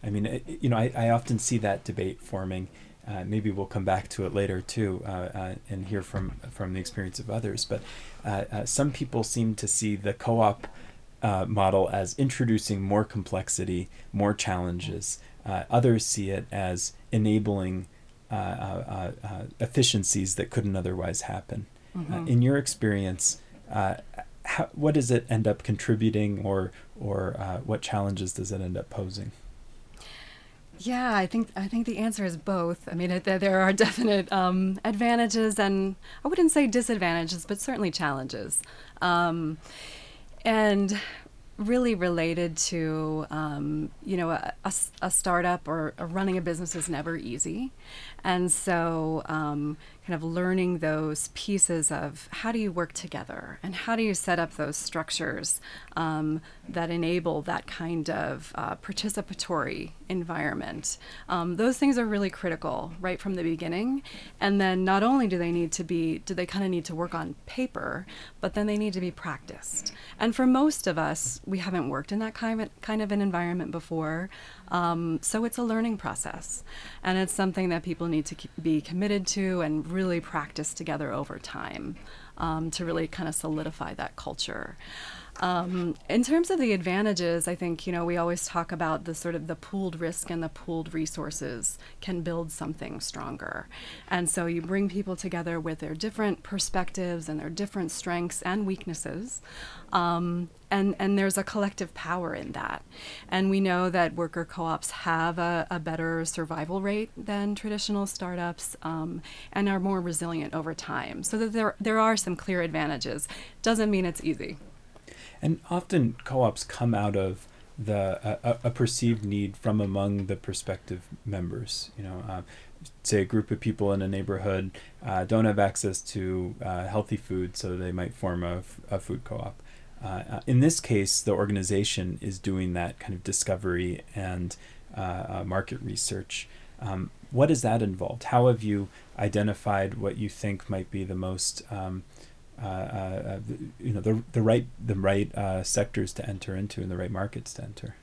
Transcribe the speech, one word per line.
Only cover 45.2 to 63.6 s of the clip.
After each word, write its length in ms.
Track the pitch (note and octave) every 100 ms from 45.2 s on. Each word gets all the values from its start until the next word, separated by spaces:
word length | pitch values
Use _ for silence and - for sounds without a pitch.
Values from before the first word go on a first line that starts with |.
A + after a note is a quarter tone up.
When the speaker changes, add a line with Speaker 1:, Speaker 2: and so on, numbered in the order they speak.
| - F3 F3 F3 -
Speaker 2:
or, 240 | D#3+ D#3 -
or 80 | E3
running 320 | F3 G3 F#3
a 20 |
business 340 | E3+ E3 F3
is 140 | E3+ D#3
never 280 | D3 D#3 E3
easy. 560 | - A#2+ D#3+ F3+ C4 - - - - -
And 260 | - F3+ F3+
so, 720 | - - E3+ E3 E3 D#3+ D#3+ -
um, 500 | D#3 D3+ D3 D3 D3+ - - -
kind 80 |
of 80 | E3+
learning 540 | E3 E3 F3+ F#3 F3+ F3
those 500 | D#3 D#3 D#3 D3+ -
pieces 580 | - - G3 - E3+ D#3
of 360 | C#3+ D3 D#3 -
how 180 | - A3+
do 80 | A3+
you 140 | G#3
work 200 | F3 E3+
together 680 | - E3+ - - - - -
and 120 | F#3+
how 200 | F3 -
do 80 | A3+
you 100 | A3+
set 240 | F#3 - E3+
up 180 | E3 -
those 200 | D3 D3+
structures, 840 | - E3 D#3+ - E3 F#2 - - - - - -
um, 440 | D#3+ D#3 D#3 D#3 D#3 - -
that 220 | - E3+
enable 520 | E3+ E3 F3+ E3+ D3+
that 240 | D3 E3+ -
kind 440 | - E3+ E3+ D3+
of, 420 | G2+ - C3+ - -
uh, 180 | A2 -
participatory 1160 | - G3 G#3+ G3+ G3+ F#3+ - E3 - - - - -
environment. 880 | F#3+ E3+ E3 D3+ - - D#3+ - - - - -
Um, 280 | F3+ E3+ F3
those 220 | A3+ B3+
things 180 | C#4 B3
are 100 | A#3
really 220 | G#3 G3
critical 600 | - F#3 D#3+ D#3 B2+ D#3+ E3
right 200 | F#3 F3+
from 140 | G3
the 80 | F#3
beginning. 600 | E3 E3